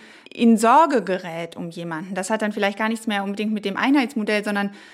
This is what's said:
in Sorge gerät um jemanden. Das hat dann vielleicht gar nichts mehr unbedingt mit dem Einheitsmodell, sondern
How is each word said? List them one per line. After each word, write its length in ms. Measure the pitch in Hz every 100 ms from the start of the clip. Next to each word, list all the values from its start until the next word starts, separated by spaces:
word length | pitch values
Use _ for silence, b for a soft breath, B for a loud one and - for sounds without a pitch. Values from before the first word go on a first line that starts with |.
| B B B
in 240 | - 233 220
Sorge 460 | 226 269 320 262
gerät 520 | 185 180 180 165 170 -
um 140 | 175
jemanden. 460 | 170 170 160 185 190
Das 140 | 190
hat 120 | 220
dann 120 | 214
vielleicht 240 | 214 196 202
gar 120 | 220
nichts 180 | 226 -
mehr 160 | 202
unbedingt 300 | 196 202 214
mit 120 | 214 208
dem 120 | 190
Einheitsmodell, 680 | 240 285 240 - 208 214
sondern 280 | 208 202 202 202 B